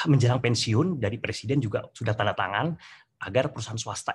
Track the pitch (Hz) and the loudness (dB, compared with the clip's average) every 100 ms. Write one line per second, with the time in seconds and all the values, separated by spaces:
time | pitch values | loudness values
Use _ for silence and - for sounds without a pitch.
0 | - 139 120 127 123 117 - 110 175 156 | 4 6 6 4 2 0 2 2 2 0
1 | 104 117 - - 110 139 117 113 - - | -2 -2 -6 -6 -2 0 0 -4 -8 -6
2 | 110 107 104 95 95 101 156 165 - - | -2 2 0 0 -2 0 -2 -4 -14 -20
3 | _ _ 98 123 135 - 113 110 113 104 | _ _ -2 0 0 -4 -8 -8 -8 -6
4 | - | -6